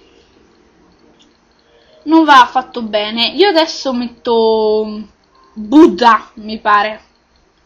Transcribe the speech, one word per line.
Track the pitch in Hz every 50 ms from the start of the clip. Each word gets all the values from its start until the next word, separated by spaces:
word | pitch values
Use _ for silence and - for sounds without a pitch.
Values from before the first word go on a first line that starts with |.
| _ _ _ _ _ _ _ _ _ _ _ _ _ _ _ _ _ 90 92 95 107 113 _ _ _ _ _ _ _ _ _ _ _ _ _ _ _ _ _ _ -
non | 294 320 320 320
va | 294 277 254
affatto | 240 - - 262 254 - - 247
bene. | 226 214 208 208 208 214 220 233 233 220
Io | - 269 381 415
adesso | 330 320 320 320 - - - 269 247
metto | 247 247 233 233 _ - 254 233 226 226 220 220 220 214 214 214 214 214 214 214 214 220 - _ _ _ _ _ _ _ _ -
Buddha, | 220 208 208 254 302 330 - 190 - 240 233 220 214 - - -
mi | 226 208 214 220 214
pare, | - 214 208 208 202 214 214 220 _ _ _ _ _ _ _ _ _ _ _ _ _